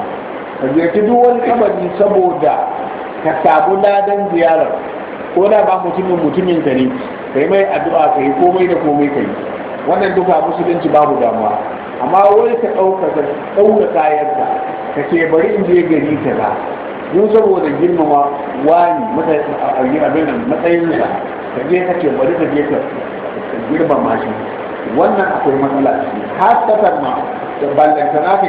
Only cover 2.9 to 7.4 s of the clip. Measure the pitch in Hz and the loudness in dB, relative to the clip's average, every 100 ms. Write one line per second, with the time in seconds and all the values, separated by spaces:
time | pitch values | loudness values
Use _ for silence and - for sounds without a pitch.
2.9 | - - - 160 160 180 156 156 190 202 | -10 -10 -6 -4 0 2 4 4 2 2
3.9 | 202 202 202 196 170 165 160 135 - - | 2 2 0 0 0 2 2 0 -4 -8
4.9 | - - - - 175 196 165 175 185 180 | -10 -12 -12 -4 0 4 4 2 0 -2
5.9 | 185 185 170 156 175 180 165 147 127 254 | -4 -2 0 0 0 0 0 2 2 0
6.9 | - - - - 131 | -2 -8 -10 -6 -2